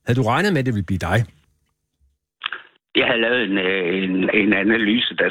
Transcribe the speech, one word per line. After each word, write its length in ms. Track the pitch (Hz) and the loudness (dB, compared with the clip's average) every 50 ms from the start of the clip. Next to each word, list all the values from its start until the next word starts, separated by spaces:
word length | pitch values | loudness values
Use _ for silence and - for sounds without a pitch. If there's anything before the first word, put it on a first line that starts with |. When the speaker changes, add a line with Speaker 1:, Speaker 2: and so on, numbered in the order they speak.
| _ | _
Speaker 1:
havde 120 | - 120 131 | -2 0 0
du 60 | 117 | 2
regnet 260 | 110 127 156 196 208 | 2 0 2 2 2
med, 80 | 175 135 | 0 0
at 60 | 123 | 0
det 80 | 131 110 | 0 -2
ville 120 | 101 87 | -2 -2
blive 180 | - 98 87 85 82 | -2 -4 -4 0 0
dig? 80 | 92 117 113 - - _ _ _ _ _ _ _ _ _ _ _ _ _ _ _ _ _ _ _ _ _ - - - - - _ _ _ _ _ - | 0 0 0 -2 -8 _ _ _ _ _ _ _ _ _ _ _ _ _ _ _ _ _ _ _ _ _ -10 -10 -8 -10 -14 _ _ _ _ _ -2
Speaker 2:
Jeg 100 | - 131 | 0 0
havde 140 | 127 123 113 | 2 0 0
lavet 220 | 113 117 123 123 107 95 | 0 0 0 0 0 -2
en, 80 | 98 98 | -2 0
øh, 460 | 92 92 98 95 90 85 92 95 95 | 0 0 0 0 0 -2 -2 -2 -2
en, 260 | 92 92 92 90 - - 107 | -2 0 0 0 0 0 2
en 100 | 98 107 | 2 2
analyse, 640 | 95 98 98 107 113 117 107 101 113 123 - - 90 | 2 2 2 2 2 2 2 2 2 0 0 -2 -2
der 140 | - 87 92 | -2 -2 -2